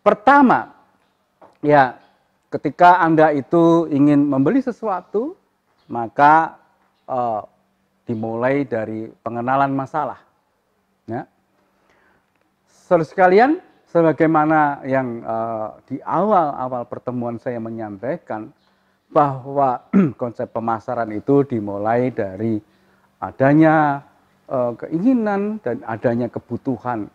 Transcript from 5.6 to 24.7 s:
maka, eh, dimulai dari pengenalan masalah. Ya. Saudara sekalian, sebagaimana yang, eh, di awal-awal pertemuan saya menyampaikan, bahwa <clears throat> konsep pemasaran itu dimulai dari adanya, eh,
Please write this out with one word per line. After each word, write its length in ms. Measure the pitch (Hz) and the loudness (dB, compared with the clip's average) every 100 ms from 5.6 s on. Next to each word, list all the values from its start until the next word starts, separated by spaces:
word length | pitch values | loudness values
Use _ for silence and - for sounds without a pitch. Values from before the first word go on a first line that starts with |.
| _ _ | _ _
maka, 720 | _ 120 117 - 143 156 165 - _ _ _ _ | _ -8 -8 2 4 6 2 -8 _ _ _ _
eh, 380 | - 131 120 107 98 _ _ _ _ _ - | -8 -6 -4 -6 -8 _ _ _ _ _ -10
dimulai 560 | 113 113 113 123 139 | -8 -6 -4 -2 -2
dari 480 | 131 117 110 110 110 _ | -4 -6 -6 -10 -12 _
pengenalan 480 | - 120 120 135 139 | -10 -8 -4 -2 0
masalah. 560 | 135 131 156 135 110 _ _ _ _ _ _ _ _ | -4 -6 -8 -8 -10 _ _ _ _ _ _ _ _
Ya. 240 | - 117 - _ _ _ _ _ _ _ _ _ _ _ _ _ | -12 -12 -12 _ _ _ _ _ _ _ _ _ _ _ _ _
Saudara 400 | _ _ _ 175 | _ _ _ 0
sekalian, 560 | 156 - 180 190 254 349 _ _ _ | 0 2 4 6 4 0 _ _ _
sebagaimana 960 | 170 165 151 160 160 151 156 147 139 | 0 2 2 2 2 2 2 0 -2
yang, 400 | - 135 131 117 | -4 -2 -2 -8
eh, 440 | - 113 113 113 110 - _ | -8 -6 -6 -6 -8 -12 _
di 80 | 131 | -12
awal-awal 800 | - 151 202 202 151 - 127 127 120 | -4 -2 0 0 0 -4 -8 -8 -10
pertemuan 520 | - - 123 120 117 | -10 -8 -6 -8 -8
saya 160 | - 120 | -8 -8
menyampaikan, 960 | 113 113 107 101 120 170 _ 110 110 _ _ _ _ _ _ | -10 -10 -12 -10 -8 -10 _ -12 -12 _ _ _ _ _ _
bahwa 800 | 160 143 135 131 139 135 123 _ | 0 0 -2 -6 -2 0 -2 _
<clears throat> 280 | 196 170 110 | 0 2 -2
konsep 320 | 123 - 117 | -8 -6 -8
pemasaran 560 | 120 113 113 - 120 113 107 | -6 -4 -6 -6 -6 -6 -6
itu 280 | - 143 139 | 0 2 2
dimulai 640 | 117 101 101 104 123 127 | -4 -6 -6 -2 0 -2
dari 480 | 117 101 95 113 107 _ _ _ _ _ _ | -4 -8 -6 -4 -4 _ _ _ _ _ _
adanya, 800 | 95 - 135 147 160 156 151 139 139 _ _ _ - | -14 0 2 4 4 4 0 -4 -10 _ _ _ -8
eh, 260 | 131 123 | -4 -4